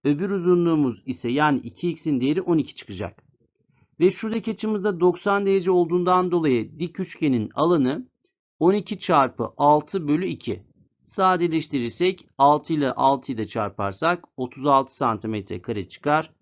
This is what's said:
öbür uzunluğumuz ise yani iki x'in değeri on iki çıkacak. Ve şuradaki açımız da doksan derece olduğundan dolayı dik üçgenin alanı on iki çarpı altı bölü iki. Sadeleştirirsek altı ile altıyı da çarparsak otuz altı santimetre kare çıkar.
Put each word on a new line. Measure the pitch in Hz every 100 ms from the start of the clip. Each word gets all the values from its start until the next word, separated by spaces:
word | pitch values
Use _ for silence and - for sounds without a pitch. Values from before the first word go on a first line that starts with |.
öbür | - 147 190
uzunluğumuz | 196 175 175 170 156 135 110 -
ise | 123 123
yani | 135 151 135
iki | 117 - 175
x'in | 160 160 135
değeri | 131 160
on | 180 165
iki | -
çıkacak. | - - 95 95 _ _ _ _ _ _ _ _ -
Ve | 180
şuradaki | 190 220 220 226
açımız | 180 214 208
da | 202 175
doksan | 180 175 202 202 196
derece | 196 180
olduğundan | 180 170 175 180 185 180
dolayı | 170 156 123 104 -
dik | 170 180
üçgenin | 185 - 156 123 104
alanı | - 160 170 127 147 254 _ _ _ _ _
on | 165
iki | 208 - 202
çarpı | - 156 131 - 110 -
altı | 143 151 147 190 147
bölü | 156 185
iki. | - - 95 _ _ _ _
Sadeleştirirsek | - - 190 180 170 160 151 143 120 113 180 185 - -
altı | 139 151 147
ile | 156 135
altıyı | - 135 139 127 113
da | 107
çarparsak | 113 104 101 98 95 160 175 - -
otuz | 123 131 143
altı | 135 135 -
santimetre | 127 110 110 107 98 92
kare | - 107 90
çıkar. | - 143 151 156 _